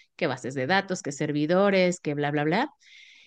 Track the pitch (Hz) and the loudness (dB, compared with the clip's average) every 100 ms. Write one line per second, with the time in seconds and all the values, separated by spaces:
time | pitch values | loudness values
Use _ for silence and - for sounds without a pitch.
0 | _ - 170 127 113 139 131 190 196 185 | _ -4 -4 -4 -6 -4 0 0 0 -4
1 | - - 151 147 151 180 202 196 180 170 | -6 -4 -2 -2 2 4 4 4 2 0
2 | 156 147 147 147 147 180 285 _ _ - | -4 -4 -2 0 0 0 -2 _ _ -20
3 | - - | -20 -20